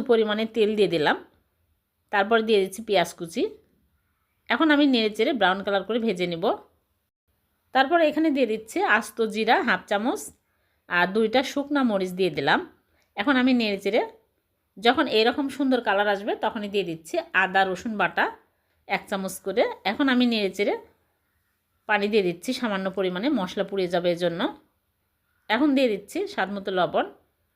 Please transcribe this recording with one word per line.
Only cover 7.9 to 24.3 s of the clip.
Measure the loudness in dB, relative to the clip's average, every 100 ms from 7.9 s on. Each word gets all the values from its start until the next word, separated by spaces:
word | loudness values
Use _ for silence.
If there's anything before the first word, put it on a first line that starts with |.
| 4 2
এখানে | 2 0
দিয়ে | 2 0
দিচ্ছি | -2 -6 -4 2
আস্ত | 2 0 -4 -4
জিরা | -2 2 2
হাফ | 2 -2 -2
চামচ | -2 -2 -6 -8 -20 _ _ _ _ -6
আর | 0 0
দুইটা | 0 0 0
শুকনা | -2 -4 -2 0
মরিচ | 0 0 -2
দিয়ে | -2 -2
দিলাম। | 0 0 0 -2 _ _ _ _ -2
এখন | 2 2
আমি | 4
নেড়েচেড়ে | 2 2 -2 0 0 0 -6 _ _ _ _ _ -2
যখন | 2 2 2
এরকম | 2 2 2 -4
সুন্দর | -2 0 0
কালার | 2 2 2
আসবে, | 0 -2 -2
তখনই | -4 -4 -4
দিয়ে | -4 -4
দিচ্ছি | -6 -6 -6 -2
আদা | 0 2 2
রসুন | 0 -2 -6 -2
বাটা | -2 0 -2 -2 _ _ _ _ -8
এক | -8 -4
চামচ | -6 -6 -8
করে। | -6 -2 -2 -2
এখন | -6 -2 0
আমি | 2 2
নেড়েচেড়ে | 2 -2 -2 -2 -2 -6 _ _ _ _ _ _ _ _ _ -2
পানি | 0 2
দিয়ে | 2 0
দিচ্ছি | -2 -6
সামান্য | -4 -2 -2 -4
পরিমাণে, | -2 -2 -2 -2
মশলা | -2 -2 -4
পুড়ে | -4 -2 -2
যাবে | 0 0
এজন্য। | 0 -2